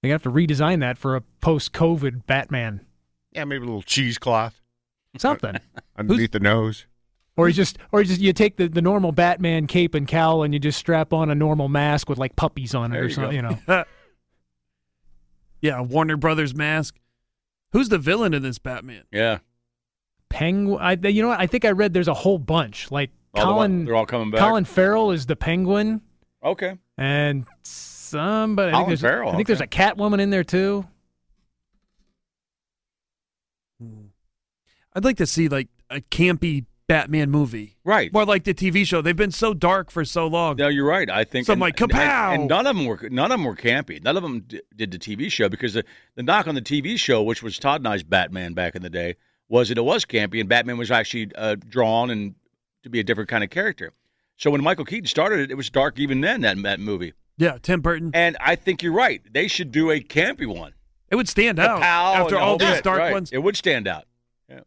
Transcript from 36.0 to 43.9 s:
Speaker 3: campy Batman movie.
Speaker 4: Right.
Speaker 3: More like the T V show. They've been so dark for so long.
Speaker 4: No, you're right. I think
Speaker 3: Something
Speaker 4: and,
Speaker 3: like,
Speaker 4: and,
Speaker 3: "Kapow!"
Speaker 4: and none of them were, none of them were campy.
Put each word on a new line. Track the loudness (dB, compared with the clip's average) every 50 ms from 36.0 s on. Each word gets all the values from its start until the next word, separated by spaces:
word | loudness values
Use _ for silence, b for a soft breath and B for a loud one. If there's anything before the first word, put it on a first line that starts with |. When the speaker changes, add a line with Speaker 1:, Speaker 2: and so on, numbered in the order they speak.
Speaker 3:
campy | -10 _ 0 2 4 4 4 2 -2 -2 -2 -4 -6 -8 _ _ _ _
Batman | 0 0 2 0 0 0 0 2
movie. | 2 2 2 0 -2 -10 -12 -14 _ _ _
Speaker 4:
Right. | 2 2 2 2 2 2
Speaker 3:
More | 0 2
like | 4 2 2 2
the | -2 -2
T | 0 0 0
V | 2 2 2
show. | 2 0 0
They've | 0 0 0
been | 0 0 -2
so | 0 0 0 0 0
dark | 2 2 2 2 2 -2 -4
for | -6 -6 -6
so | -4 -2 -2 -2 0
long. | 0 0 0 -2 0 0
Speaker 4:
No, | 0 0
you're | 2 2 2
right. | 2 2 2 0 0
I | 0 -2 -2
think | 0 -2 -4 0 0
Speaker 3:
Something | 0
Speaker 4:
and, | 2
Speaker 3:
like, | 2 0 0 0
Speaker 4:
and, | 0 2
Speaker 3:
"Kapow!" | 2 2 2 2 2 2 0 0 0
Speaker 4:
and | 0 0 0
none | 0 2 2 0
of | 0
them | 0 0
were, | -2 -4 -4 -6 -6
none | -2 0 0 0
of | 0 0
them | -2
were | -4 -6
campy. | -2 0 0 0 0 -2 -6